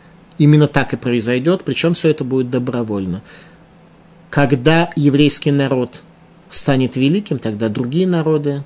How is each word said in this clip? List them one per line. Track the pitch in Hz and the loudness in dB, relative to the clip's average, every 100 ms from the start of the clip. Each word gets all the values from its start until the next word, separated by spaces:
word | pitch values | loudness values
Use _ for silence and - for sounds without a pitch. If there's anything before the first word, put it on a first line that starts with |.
| - - _ - | -20 -20 _ 2
именно | 147 151 147 | 4 6 4
так | 143 131 | 2 -2
и | 120 | -4
произойдет, | 127 120 107 123 143 185 | -2 -2 0 0 0 -2
причем | - 131 165 | -2 -2 -2
все | 175 160 | 0 0
это | 151 | 0
будет | 131 131 123 | -2 -2 0
добровольно. | 127 127 120 110 101 95 87 - - - - _ _ _ - _ - - | -2 -2 -4 -4 -4 -4 -6 -10 -20 -20 -20 _ _ _ -20 _ -20 -6
Когда | - 139 139 127 165 170 - | 0 2 2 2 2 2 0
еврейский | 143 139 147 - 151 | 2 4 2 2 0
народ | 143 135 131 120 - - - - _ _ | 0 0 -2 -4 -8 -20 -20 -20 _ _
станет | - - 135 127 127 | -4 0 0 0 0
великим, | 135 190 208 139 | 0 0 -2 -4
тогда | 113 104 113 | -4 -4 -4
другие | 107 120 156 185 | -4 -4 -2 0
народы, | 175 156 156 147 143 | 0 0 -2 -2 -6